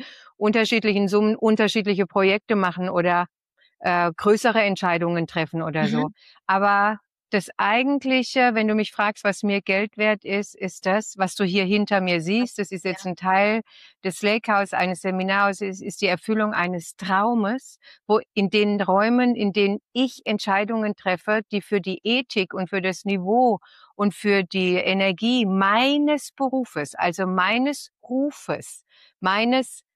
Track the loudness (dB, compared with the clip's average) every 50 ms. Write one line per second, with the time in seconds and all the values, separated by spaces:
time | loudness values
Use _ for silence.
0 | -10 -16 -20 -20 -20 -20 -6 -2 0 2 2 2 2 2 0 0 2 2 2 2
1 | 2 2 2 2 2 2 2 2 2 2 2 4 2 2 0 0 0 0 0 0
2 | -2 0 0 2 2 4 2 0 0 0 0 0 0 0 -2 -4 -4 -2 0 0
3 | 2 2 2 2 0 -2 _ _ _ _ _ _ _ _ _ _ -2 0 2 2
4 | 2 0 -2 0 2 2 2 4 4 2 2 4 2 2 0 0 0 0 0 0
5 | 0 0 0 -2 -2 -2 -2 -4 -4 -2 -4 -6 -4 -4 -2 0 0 0 0 0
6 | -2 -4 -6 _ _ -20 _ _ _ 0 2 2 4 4 4 4 4 2 0 -2
7 | _ _ _ _ _ _ -2 -2 -2 -4 -4 -2 0 2 2 2 2 2 0 0
8 | 0 0 0 0 0 0 2 2 2 4 2 2 2 2 2 0 0 -2 -2 -2
9 | -2 -2 -2 -2 -2 -2 -2 0 0 -2 0 0 0 0 0 0 0 -2 -2 0
10 | 0 0 0 0 -2 -4 -4 -4 -4 -6 -8 -8 -8 -8 -8 -4 -2 0 0 0
11 | -2 -4 -4 -4 -4 -2 -2 -2 -2 0 2 0 2 2 2 0 2 2 0 0
12 | 2 0 0 0 0 0 0 0 0 -2 -4 -6 -8 -6 -8 -6 -4 -6 -6 -4
13 | -6 -8 -8 -4 -2 0 2 4 4 2 0 -2 -4 _ -16 -20 -20 -20 _ _
14 | -6 -6 -4 -2 0 0 0 0 0 0 0 0 0 0 -2 -2 -2 -2 -2 -4
15 | -4 -4 -2 -2 -2 0 2 2 2 0 0 -2 -6 -8 -8 -8 -10 -12 -6 -2
16 | -2 -2 -2 -2 -2 -2 0 0 0 0 -2 -2 -4 -4 -4 -6 -8 -12 -14 -10
17 | -4 -2 0 0 2 2 0 0 0 -2 -4 -6 -8 -14 -20 _ _ -20 -20 _
18 | _ 0 0 0 0 -2 _ -2 0 2 2 2 2 2 0 0 0 2 2 2
19 | 4 4 2 2 2 2 2 2 0 0 2 2 2 2 0 -2 -6 _ -2 -2
20 | -2 -2 -4 -6 -6 -4 -4 -4 -2 -2 0 0 0 -2 -2 -2 -2 -4 -4 -4
21 | -2 -2 -2 -2 -2 -2 -2 -2 -2 _ -4 -6 -2 -2 -2 -2 -2 -4 -6 -4
22 | -2 -2 -2 -2 -2 -2 -2 -2 -2 -2 -4 -6 -6 -4 -4 -2 -2 -2 -4 -4
23 | -4 -4 -4 -2 -2 0 2 2 2 2 0 -2 -6 -12 -20 -20 -20 -14 _ -2
24 | -2 -2 -2 0 0 0 2 2 0 0 -2 -2 0 0 0 0 0 0 0 2
25 | 0 0 0 0 0 0 0 2 2 2 2 2 2 2 4 4 4 2 2 2
26 | 2 2 0 -2 -4 -8 -6 -4 -4 -2 -2 -2 -4 -4 -6 -6 -6 -6 -4 -2
27 | -2 -2 -2 -2 -2 -2 0 0 0 2 0 0 0 -2 -4 -6 -10 -16 _ _
28 | -10 -6 -4 -2 -2 -2 -4 -8 -8 -8 -8 -8 -8 -12 -20 -20 _ _ _ _
29 | _ _ _ _ -2 0 0 0 0 0 0 0 -2 -4 -10 -20 -20 _ _